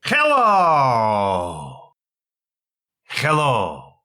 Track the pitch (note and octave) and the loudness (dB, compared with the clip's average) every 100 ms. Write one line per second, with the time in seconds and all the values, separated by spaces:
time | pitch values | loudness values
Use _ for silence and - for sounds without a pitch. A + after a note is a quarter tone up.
0 | - D4 D4+ C#4+ A#3 G3 F3 D3+ C3+ A#2 | -2 0 2 2 4 4 4 2 2 2
1 | A2 G#2+ G2 F#2 F2 D#2 C#2+ C2 - _ | 0 0 0 -2 -4 -8 -14 -18 -20 _
2 | _ _ _ _ _ _ _ _ _ _ | _ _ _ _ _ _ _ _ _ _
3 | _ - D3 D3+ D3 A#2+ F#2 C#2+ - _ | _ -6 -2 0 0 -2 -4 -8 -18 _